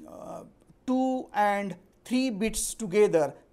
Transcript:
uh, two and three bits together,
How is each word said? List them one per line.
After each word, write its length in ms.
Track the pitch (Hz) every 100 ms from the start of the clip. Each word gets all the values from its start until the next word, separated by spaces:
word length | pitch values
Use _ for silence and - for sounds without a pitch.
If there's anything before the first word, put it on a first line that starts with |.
| 156
uh, 360 | 180 - - - _ _ _ -
two 420 | 254 262 254 -
and 420 | - 208 202 202 175 _ _
three 260 | - 247 262
bits 440 | 202 220 214 - -
together, 580 | 220 196 208 165 143 - -